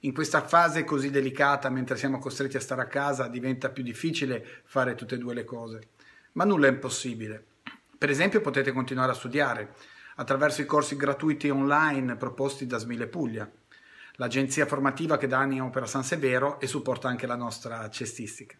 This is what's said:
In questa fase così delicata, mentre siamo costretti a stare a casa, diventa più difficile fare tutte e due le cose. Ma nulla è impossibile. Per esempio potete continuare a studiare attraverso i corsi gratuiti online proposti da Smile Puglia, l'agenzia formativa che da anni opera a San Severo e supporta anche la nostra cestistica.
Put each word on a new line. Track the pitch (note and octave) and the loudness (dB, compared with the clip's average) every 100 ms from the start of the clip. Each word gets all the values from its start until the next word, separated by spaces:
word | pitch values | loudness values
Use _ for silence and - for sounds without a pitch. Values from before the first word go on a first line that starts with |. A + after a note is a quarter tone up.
In | C#3+ | -4
questa | C3 D3+ D#3 | -2 0 0
fase | - E3+ E3+ D#3 | 6 6 6 2
così | D3+ D3 C#3 | 0 0 2
delicata, | C#3 C3 C3 C#3+ C#3+ C#3 | 0 0 2 2 4 0
mentre | C3 B2 B2 | -2 -2 -2
siamo | C#3 C3 | -2 -2
costretti | C3 - C3+ C3+ | -4 -4 -4 -4
a | |
stare | - C3 | -4 -4
a | A#2 | -2
casa, | C#3 C#3+ C3 A#2+ | -2 -2 -2 -4
diventa | B2 B2+ B2+ C3 | -4 -4 -2 -4
più | B2+ | -4
difficile | B2 A2+ E3 D#3+ C3 A#2+ - - | -8 -4 -2 -2 -2 -4 -6 -20
fare | _ C3+ B2+ | _ 0 0
tutte | A#2 G#2+ | -2 -6
e | B2+ | -6
due | A#2+ | -6
le | A#2+ | -8
cose. | A2 A#2+ A#2 A2 - _ - - _ | -8 -10 -10 -12 -16 _ -20 -20 _
Ma | - | 0
nulla | F#3+ F#3 C3+ | 4 8 6
è | |
impossibile. | B2+ C3 - C3 A2 A2 G#2+ - _ - - _ - | 6 -2 -4 -6 -6 -8 -10 -16 _ -20 -20 _ -2
Per | D3 | 2
esempio | C#3+ F#3+ G#3 | 4 4 4
potete | G#3 C#3 C3+ | 4 2 2
continuare | B2+ B2 B2+ C3 | 0 -2 2 2
a | |
studiare | A#2+ - C3 C#3 A2+ G#2 - - - - - | 0 -2 0 0 0 -6 -14 -20 -20 -20 -10
attraverso | B2 C3+ D3 D3 | -2 4 4 2
i | C#3+ | 2
corsi | D3+ D3 C#3 | 2 2 0
gratuiti | C#3 C#3 D#3 D3 D3 | 0 2 2 2 2
online | C3+ C#3 D3 D#3 C#3 B2+ A#2+ | 2 4 6 4 2 0 -2
proposti | B2 B2 C3+ C#3 B2+ | -6 -2 -4 -2 -4
da | A#2+ | -4
Smile | A#2 A#2+ A#2 | -4 -6 -6
Puglia, | F3 C#3 A2 G#2 - _ - - - - - | -4 -4 -4 -10 -14 _ -20 -20 -20 -20 -6
l'agenzia | B2 C3 C3+ C3+ | -2 0 0 2
formativa | C#3 C#3 C3+ C3+ D#3+ D3 | 0 2 0 0 0 0
che | C3+ | 2
da | C3 | 2
anni | C#3 C3+ | 2 0
opera | C3 B2+ A#2+ | -2 -4 -2
a | |
San | C3+ | -4
Severo | C3 E3+ C3+ B2+ C#3 C#3+ | -2 0 2 2 2 -2
e | C3+ | -4
supporta | D3 C3 A#2+ B2+ | -4 -2 -2 -2
anche | B2 B2 | -4 -4
la | |
nostra | A#2+ A#2+ A2+ - A2+ A2 | -4 -4 -8 -10 -10 -10
cestistica. | - A2 - G#2+ - G#2 - | -8 -10 -8 -12 -12 -18 -20